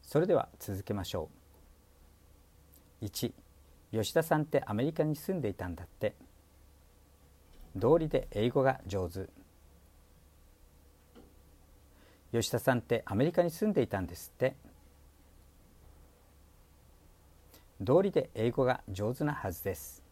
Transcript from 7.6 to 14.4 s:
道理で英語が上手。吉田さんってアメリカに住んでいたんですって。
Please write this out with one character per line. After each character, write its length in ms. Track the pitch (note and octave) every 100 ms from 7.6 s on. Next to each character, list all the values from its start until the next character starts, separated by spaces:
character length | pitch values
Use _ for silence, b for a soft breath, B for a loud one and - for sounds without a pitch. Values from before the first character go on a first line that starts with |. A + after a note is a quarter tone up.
| - G2
道 200 | A2+ E3
理 120 | D#3
で 200 | C3+ -
英 180 | G#2 A#2+
語 120 | C#3
が 180 | C3 - -
上 220 | G2 F2
手。 200 | F#2 F2+ - - - - - - - - - - - - - - - - - - A#3 - - - - - - - b b b -
吉 180 | A#2 -
田 80 | A#2+
さ 160 | -
ん 40 | B2
っ 40 |
て 200 | - A#2 -
ア 80 |
メ 100 | G2+
リ 80 | D3+
カ 100 | F3
に 80 | F3
住 200 | E3 G#3+
ん 20 |
で 100 | E3+
い 40 | A#2
た 140 | G2+
ん 60 | F2
で 80 |
す 180 | F2 -
っ 20 |
て。 180 | -